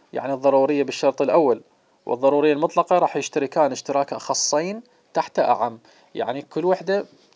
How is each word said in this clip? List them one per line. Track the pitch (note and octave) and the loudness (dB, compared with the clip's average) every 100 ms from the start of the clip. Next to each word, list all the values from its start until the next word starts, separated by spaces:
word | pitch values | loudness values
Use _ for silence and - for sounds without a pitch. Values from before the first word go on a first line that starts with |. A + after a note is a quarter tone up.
| _ | _
يعني | B2 B2+ | -10 -6
الضرورية | C3+ C#3 C3+ C3+ C#3+ | 0 2 4 2 0
بالشرط | C3 - C#3+ - | -2 0 0 0
الأول | D3 E3+ C#3 A2 - _ _ _ - | 2 2 2 0 -4 _ _ _ -8
والضرورية | A#2+ C3+ D3 D3+ | 0 2 4 2
المطلقة | C#3+ E3 F3 E3 F3+ | 2 0 0 2 2
راح | E3 D3+ | 2 -2
يشتركان | C#3 D#3 C3+ E3 C#3+ | -4 -4 -2 0 0
اشتراك | B2+ - C#3 C#3 | -2 -4 -2 -2
أخصين | A2+ - B2+ - D3 F3+ A3 - _ _ | -6 -6 -4 -2 -2 -4 -8 -16 _ _
تحت | A3 - - | -6 -4 0
أعم، | C#3 G#3+ A#2 A2+ _ _ _ | 0 2 -2 -6 _ _ _
يعني | A2 A2 C3+ | -6 -4 -4
كل | C#3 - | -8 -4
وحدة | F3 F3+ E3+ G3 - _ _ | -2 -2 -2 -4 -4 _ _